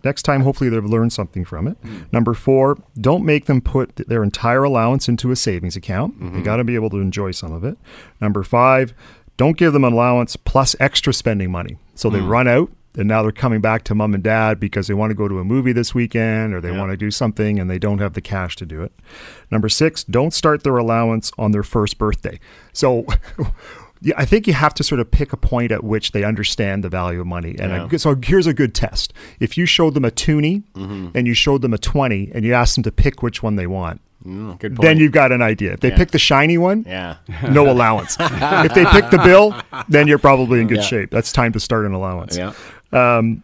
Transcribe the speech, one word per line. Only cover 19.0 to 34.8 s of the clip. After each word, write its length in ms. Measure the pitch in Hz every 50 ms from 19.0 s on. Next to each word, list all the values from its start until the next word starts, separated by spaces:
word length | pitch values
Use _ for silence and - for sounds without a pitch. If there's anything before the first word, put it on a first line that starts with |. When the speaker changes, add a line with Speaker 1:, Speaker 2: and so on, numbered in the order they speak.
| - - - - - - - - - _
Speaker 1:
Number 180 | 107 110 107 107
six, 340 | - - 151 160 - - -
don't 300 | - - 120 139 170 -
start 300 | - - 156 151 147 -
their 140 | 143 127 123
allowance 540 | 117 113 113 113 117 113 113 110 - - - -
on 140 | 113 104
their 100 | 104 104
first 380 | 101 - - 117 104 - - -
birthday. 400 | 110 107 101 - - - - - - - - - - _ -
So 320 | - - 131 127 113 - - - - - - - -
<laughs> 80 | - - - - - - - - - - _ _
Yeah, 120 | - 151 - -
I 80 | 139
think 220 | - 202 226 214 208
you 60 | 151
have 200 | 131 151 151 -
to 80 | - -
sort 160 | - 151 123
of 100 | 117 -
pick 240 | - - 147 - -
a 40 | -
point 340 | - - 123 120 120 117
at 120 | 110 - -
which 280 | 107 110 107 - -
they 120 | - 104 101
understand 600 | 104 110 98 101 - - - 110 98 95 101 92
the 60 | 90
value 300 | 82 92 87 90 87 90
of 60 | 87 90
money. 280 | 87 87 85 85 - -
And 140 | 95 95 92
I 140 | 87 82 120
Speaker 3:
Yeah. 60 | 156 156
Speaker 1:
so 180 | - 151 143 131
here's 260 | 123 127 180 190 170 165
a 60 | 135
good 200 | 127 143 117 -
test. 400 | - - - - - - - - - - - - -
If 180 | 123 - - 165
you 80 | 175
showed 280 | 170 - - 165 156 135
them 120 | 147 127
a 60 | 117
toonie 520 | - - - 170 151 151 147 156 185 202 202 _ -
Speaker 3:
Mm-hmm. 320 | 95 98 95 101 98 92 87 87
Speaker 1:
and 120 | 123 123 120
you 60 | 117
showed 280 | - - 147 139 135
them 120 | 117 123 110
a 40 | 104
twenty 520 | - - - 143 139 123 107 98 98 - -
and 120 | 120 107
you 80 | 117 123
asked 220 | 123 123 - -
them 80 | 127 117
to 80 | 110
pick 300 | - - - 143 - - 123
which 180 | 117 - - -
one 120 | 110 107
they 120 | 98 90 87
want, 340 | 95 95 90 82 85 - - _ _ _ -
Speaker 3:
Mm, 340 | 92 92 101 110 104 90 92
good 120 | - 107 127
Speaker 1:
then 80 | 117